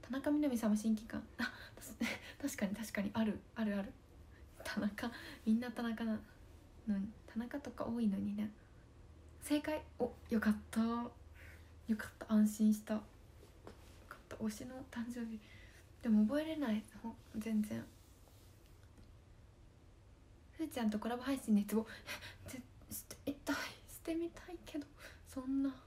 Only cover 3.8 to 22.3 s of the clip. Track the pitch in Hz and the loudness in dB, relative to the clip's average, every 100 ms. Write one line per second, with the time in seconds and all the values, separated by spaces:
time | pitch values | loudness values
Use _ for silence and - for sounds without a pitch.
3.8 | 196 - - - - - - - - - | -2 -8 -18 -20 -20 -18 -20 -14 -4 0
4.8 | 208 202 240 233 - - - 220 247 233 | 0 0 -4 -6 -12 -6 4 4 4 -2
5.8 | 233 226 226 220 - - - - - - | -2 0 0 0 -4 -18 -20 -20 -20 -14
6.8 | - 196 202 - - 220 240 285 269 240 | 0 0 0 -6 -8 -6 -4 -4 -6 -6
7.8 | 226 233 226 190 202 202 214 208 - - | -2 2 4 4 0 0 -2 -4 -20 -20
8.8 | - - - - - - - 294 294 311 | -20 -20 -20 -20 -20 -14 0 0 2 -2
9.8 | - - 240 - - 226 214 214 - 226 | -4 -4 -4 -4 0 4 4 2 0 0
10.8 | 226 233 240 - - - - - - - | 2 2 -4 -8 -20 -18 -18 -18 -20 -20
11.8 | - 214 - - - 220 214 - 214 214 | -2 0 0 -10 4 6 6 8 6 6
12.8 | - 214 - - - - - - - - | 2 -4 -4 -18 -20 -20 -20 -20 -18 -18
13.8 | - - - - - - 220 214 254 262 | -18 -20 -18 -18 -14 -4 -4 -4 -8 -10
14.8 | 277 240 233 240 226 220 - - - - | -10 -6 -6 -4 -6 -6 -12 -18 -18 -20
15.8 | - - 240 214 214 285 311 311 262 214 | -20 -6 6 8 8 4 0 0 2 2
16.8 | - - 233 - - 214 220 220 208 226 | -2 -10 -12 -12 -10 -6 0 0 2 -2
17.8 | - - - - - - - - - - | -6 -16 -20 -20 -20 -20 -20 -20 -20 -20
18.8 | - - - - - - - - - - | -20 -20 -20 -20 -20 -20 -20 -20 -20 -20
19.8 | - - - - - - - - 320 254 | -20 -20 -20 -20 -20 -20 -20 -8 -6 0
20.8 | 220 214 226 247 254 269 - 208 202 208 | 2 2 0 -2 0 0 6 4 6 0
21.8 | 220 - - - - | 0 -8 -10 -10 -10